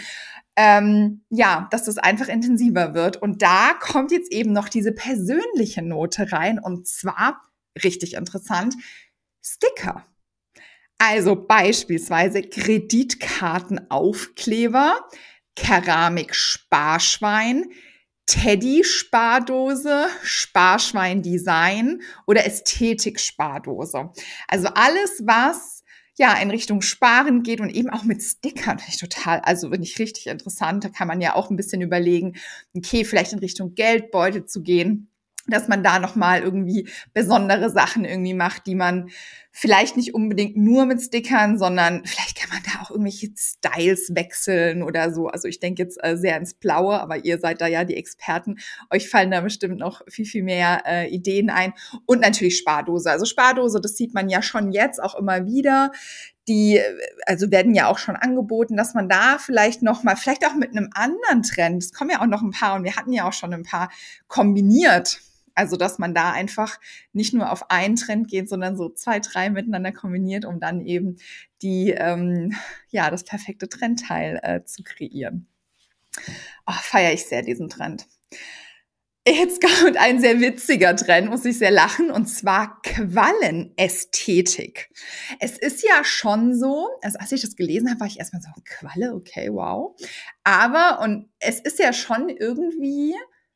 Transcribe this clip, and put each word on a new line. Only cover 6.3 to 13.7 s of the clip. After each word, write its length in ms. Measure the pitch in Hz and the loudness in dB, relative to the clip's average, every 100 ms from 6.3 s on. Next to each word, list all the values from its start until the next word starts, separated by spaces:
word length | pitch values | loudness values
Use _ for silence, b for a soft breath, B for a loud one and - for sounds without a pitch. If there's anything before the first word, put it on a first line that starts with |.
rein 260 | 156 180 220 | -2 -2 -2
und 280 | 185 180 - | -4 -8 -6
zwar, 540 | - 185 - 240 302 _ _ _ - | -6 -4 -2 -2 -2 _ _ _ -4
richtig 300 | 190 180 175 | -2 -2 -6
interessant, 600 | - 175 196 - 180 220 247 B B B _ _ _ | -10 -10 -10 -6 -4 -2 -6 B B B _ _ _
Sticker. 640 | - - 508 - - - - _ _ _ _ b b b b - | -12 -2 -2 0 -6 -10 -14 _ _ _ _ b b b b 0
Also 380 | 220 220 226 190 | 2 4 2 2
beispielsweise 1080 | - 220 190 226 - 165 - 170 190 202 | 4 6 6 2 -2 -4 0 2 2 0
Kreditkartenaufkleber, 2750 | - - - 220 - 226 262 - - - 175 175 175 | -4 -2 2 2 2 0 0 -4 -6 -4 -2 -4 -4